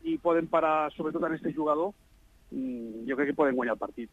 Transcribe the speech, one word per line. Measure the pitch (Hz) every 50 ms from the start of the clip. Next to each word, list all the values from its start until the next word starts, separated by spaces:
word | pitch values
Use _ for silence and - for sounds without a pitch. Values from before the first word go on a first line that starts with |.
| 165
i | 165 160
poden | 156 - 175 165 170 165
parar, | 156 165 165 156 156 156 156 151 147 -
sobretot | - 160 156 160 170 165
en | 160 160
este | 156 - 160 -
jugador, | 151 151 151 147 156 170 202 - _ _ _ - _ _ _ _ _ _ -
mm, | - 139 131 131 123 120 117 113 110 113 113 123
jo | 135
crec | 127 147 139
que | -
poden | - 151 139 127
guanyar | 127 120 120 110
el | -
partit, | - - - - 117 -